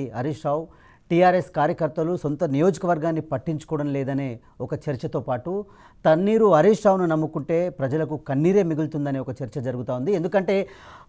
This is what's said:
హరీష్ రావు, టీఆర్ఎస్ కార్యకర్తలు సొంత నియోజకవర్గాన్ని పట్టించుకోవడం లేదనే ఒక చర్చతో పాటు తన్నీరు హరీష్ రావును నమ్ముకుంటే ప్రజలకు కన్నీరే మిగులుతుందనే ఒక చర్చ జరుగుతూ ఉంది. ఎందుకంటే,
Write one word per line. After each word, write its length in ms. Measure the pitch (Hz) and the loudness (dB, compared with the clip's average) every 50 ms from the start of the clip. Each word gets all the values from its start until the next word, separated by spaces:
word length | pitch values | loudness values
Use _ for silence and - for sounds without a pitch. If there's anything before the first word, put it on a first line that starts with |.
| 139 113 101 | -6 -6 -6
హరీష్ 240 | 117 127 156 - - - | -6 -6 -6 -6 -4 -4
రావు, 160 | 147 143 160 165 - - _ _ - _ _ _ - | -4 -4 -4 -4 -8 -16 _ _ -20 _ _ _ 0
టీఆర్ఎస్ 400 | 175 170 180 180 180 185 175 - - 156 | 2 4 6 6 4 2 0 -4 -2 0
కార్యకర్తలు 560 | 143 156 170 - 165 147 156 175 160 170 180 165 - | 0 0 0 -2 -4 -4 -2 -4 -2 -2 -2 -2 -4
సొంత 200 | 143 147 143 180 147 135 | -4 -4 -2 -2 -2 0
నియోజకవర్గాన్ని 680 | 139 160 196 180 - - 175 175 156 151 165 165 156 151 - | 2 2 2 2 2 0 -2 0 0 0 -2 -2 -2 -4 -4
పట్టించుకోవడం 600 | 139 123 - 170 156 143 - - 160 147 147 143 139 | -6 -6 -4 -4 -6 -6 -6 -6 -4 -4 -2 -2 -2
లేదనే 320 | 139 135 131 135 135 139 131 117 113 - _ _ - 131 | -2 -4 -4 -4 -4 -4 -6 -8 -10 -14 _ _ -10 -8
ఒక 80 | - 156 - - | -8 -8 -6 -6
చర్చతో 340 | 156 135 120 - - - 147 117 143 | -6 -6 -6 -6 -6 -6 -6 -4 -4
పాటు 240 | 127 117 - 170 185 202 208 - - - - - - - - | -4 -4 -4 -6 -6 -6 -8 -10 -16 -20 -20 -20 -12 -2 2
తన్నీరు 420 | 160 160 165 190 202 220 226 226 202 170 | 4 4 4 4 4 4 6 6 6 6
హరీష్ 280 | 151 160 208 220 - - | 6 6 6 4 6 4
రావును 220 | 202 190 185 180 165 160 | 4 4 4 2 0 0
నమ్ముకుంటే 480 | 156 156 151 - 156 135 - 165 170 180 180 175 - | 0 0 -2 -4 -6 -4 -2 0 0 0 -2 -2 -4
ప్రజలకు 380 | 135 127 139 160 160 156 156 143 - - | -2 -2 0 -2 -2 -4 -6 -6 -6 -4
కన్నీరే 340 | 135 139 156 180 196 208 185 165 156 | 0 2 2 4 4 4 2 2 0
మిగులుతుందనే 480 | 147 156 143 - 147 143 143 139 135 123 | -2 -2 -2 -4 -4 -4 -4 -4 -4 -6
ఒక 100 | 131 117 - | -8 -8 -8
చర్చ 160 | 135 117 - 151 117 131 | -10 -8 -8 -6 -6 -6
జరుగుతూ 240 | 123 123 117 - 127 123 | -6 -6 -6 -4 -4 -4
ఉంది. 120 | 131 190 208 170 | -2 0 0 0
ఎందుకంటే, 400 | 165 180 208 196 185 214 196 196 190 - - - - - - - - | 0 0 0 0 2 2 0 0 -2 -4 -8 -18 -20 -20 -20 -20 -6